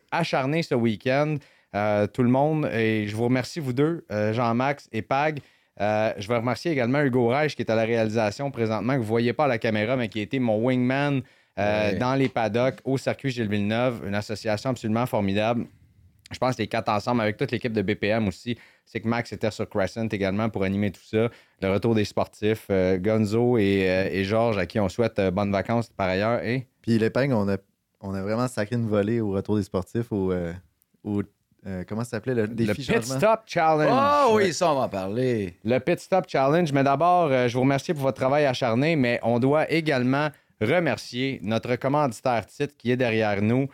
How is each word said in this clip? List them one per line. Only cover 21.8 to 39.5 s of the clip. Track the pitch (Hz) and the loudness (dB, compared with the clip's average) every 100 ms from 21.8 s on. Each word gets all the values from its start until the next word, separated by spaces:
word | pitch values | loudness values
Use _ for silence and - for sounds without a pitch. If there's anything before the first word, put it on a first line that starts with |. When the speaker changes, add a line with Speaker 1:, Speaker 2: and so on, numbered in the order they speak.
| 117 110 | 2 2
Speaker 1:
des | 101 | 0
sportifs, | - 92 - 107 107 - | -2 -4 -2 -2 -2 0
euh, | 95 92 95 | 2 2 2
Gonzo | 101 110 104 113 123 120 | 2 2 2 2 2 4
et, | 98 98 95 | 4 4 2
euh, | 92 95 | 2 0
et | 90 | -2
Georges, | 95 110 117 101 | 0 0 2 0
à | 90 | -2
qui | 113 | 0
on | 92 | -2
souhaite, | - 113 - | 0 -2 2
euh, | 95 | 0
bonnes | 90 101 | 0 0
vacances | 98 95 117 113 | 0 0 -2 -2
par | - 92 | -4 -2
ailleurs. | 92 107 117 | 0 0 -2
Et | 95 131 - _ | -2 -4 -6 _
Speaker 3:
Puis | - 113 | -2 0
l'Épingle, | 110 120 139 | 2 2 2
on | 113 101 | 0 0
a, | 98 _ _ _ _ | -2 _ _ _ _
on | 98 98 | -10 -8
a | |
vraiment | 98 113 127 | -4 -2 -2
sacré | - 104 120 | -2 -4 -2
une | 113 | 0
volée | 104 101 117 | 0 2 0
au | 104 | 0
retour | 95 95 104 | -2 0 -2
des | |
sportifs, | 95 95 - 120 117 | 0 -4 -4 -6 -4
au, | 104 92 | -2 0
euh, | 90 85 90 _ _ _ _ | -2 -4 -8 _ _ _ _
au, | 107 101 98 _ _ _ 101 | -6 -4 -6 _ _ _ -10
euh, | 92 87 | -10 -8
comment | 107 | -8
ça | 117 | -6
s'appelait, | 110 131 | -6 -2
le | 120 107 | -2 -2
défi | 113 107 | -2 -2
Speaker 1:
Le | |
Pit | 104 127 | -2 -2
Speaker 3:
changement ? | 233 131 135 | -2 -2 0
Speaker 1:
Stop | 214 220 - | 2 0 -2
Challenge. | 170 160 156 160 | 0 2 4 4
Speaker 2:
Oh | 254 285 294 262 | 4 2 4 4
oui, | 214 190 | 4 2
Speaker 1:
Ouais. | |
Speaker 2:
ça, | 135 170 | 0 0
on | 139 | 2
va | |
en | 110 | -2
parler. | 98 95 113 131 113 92 - | -4 -4 -2 0 0 -2 -6
Speaker 1:
Le | 107 127 | -2 0
Pit | 175 170 | 0 -4
Stop | - 185 - | 0 -2 0
Challenge. | 143 135 165 160 | 0 2 2 2
Mais | 139 | 2
d'abord, | 135 139 170 180 156 | 2 4 4 4 4
euh, | 131 123 | 2 2
je | |
vous | 127 | 2
remercie | 135 139 - | 2 2 -2
pour | 151 | -2
votre | 135 - | -2 0
travail | 131 147 139 | 0 2 2
acharné, | 123 123 117 156 156 | 2 0 2 2 2
mais | 120 123 | 2 0
on | 113 120 | 0 2
doit | 135 | 2